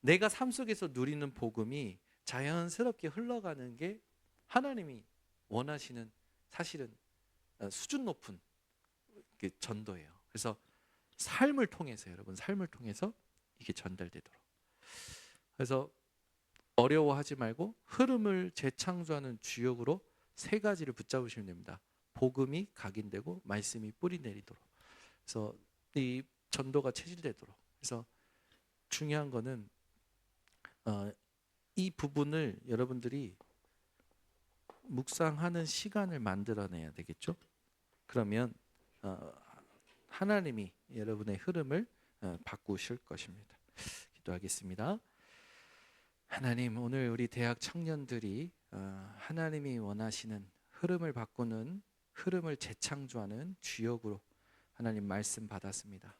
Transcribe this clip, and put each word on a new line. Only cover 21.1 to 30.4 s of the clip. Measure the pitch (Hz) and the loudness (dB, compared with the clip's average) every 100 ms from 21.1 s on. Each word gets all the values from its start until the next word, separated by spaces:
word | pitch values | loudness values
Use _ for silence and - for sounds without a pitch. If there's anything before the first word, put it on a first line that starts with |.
| 131 123 113 101 | -2 0 -6 -8
됩니다. | 90 - 92 _ _ _ | -10 -12 -14 _ _ _
복음이 | - 127 127 131 151 202 | 2 2 4 2 2 -4
각인되고 | - 110 101 104 98 127 180 | -6 -8 -6 -4 -4 -6 -8
말씀이 | 135 101 101 117 107 | -2 -2 -2 -4 -8
뿌리 | - 180 175 | -2 -2 -2
내리도록. | 127 101 - - _ _ - - - - | -8 -10 -14 -20 _ _ -20 -20 -20 -20
그래서 | - 117 107 - _ _ _ - | -6 -4 -4 -6 _ _ _ 0
이 | 131 127 135 _ _ | 0 0 -6 _ _
전도가 | - 135 139 135 | -4 2 4 2
체질되도록. | 123 - 175 160 - - - _ _ | -2 -6 -6 -6 -6 -12 -20 _ _
그래서 | - 120 117 _ _ _ _ _ _ _ _ | -6 -4 -8 _ _ _ _ _ _ _ _
중요한 | - 151 151 147 | -2 2 2 2
거는, | 127 117 127 101 _ _ _ _ _ _ _ | 0 -2 -6 -8 _ _ _ _ _ _ _